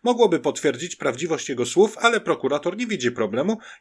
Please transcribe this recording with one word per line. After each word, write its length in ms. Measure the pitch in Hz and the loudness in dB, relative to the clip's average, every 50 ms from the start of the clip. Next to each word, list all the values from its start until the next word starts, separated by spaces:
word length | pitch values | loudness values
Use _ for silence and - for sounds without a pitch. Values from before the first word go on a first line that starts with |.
| - | 0
mogłoby 360 | 240 240 226 240 202 170 151 | 0 4 4 4 4 4 2
potwierdzić 580 | - 151 - - - 147 135 - 160 175 - | 0 0 -2 0 0 0 0 0 -4 -10 -8
prawdziwość 520 | - - 139 120 123 165 170 160 143 - - | -4 -4 -4 -2 -2 -2 -2 -2 -4 -4 -4
jego 180 | 135 117 120 | -4 -4 -4
słów, 320 | 113 - 170 208 208 - - | 0 4 4 4 4 4 2
ale 220 | - 233 233 208 | 2 2 2 2
prokurator 560 | - 170 156 123 - 131 143 147 - 175 180 | 0 -2 -2 0 0 -2 -2 -2 -2 -4 -4
nie 100 | 214 247 | -4 -4
widzi 240 | 220 214 147 123 120 - | -4 -4 -2 -2 -2 -2
problemu. 460 | - 113 98 101 120 147 190 220 214 - - - - | 0 -2 -2 0 0 0 0 -2 -2 -6 -14 -10 -2